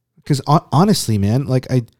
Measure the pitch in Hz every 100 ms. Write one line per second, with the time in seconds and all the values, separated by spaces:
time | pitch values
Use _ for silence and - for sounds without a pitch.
0 | _ _ - 135 - 156 - 139 208 185
1 | - 107 98 123 131 127 - 127 117 _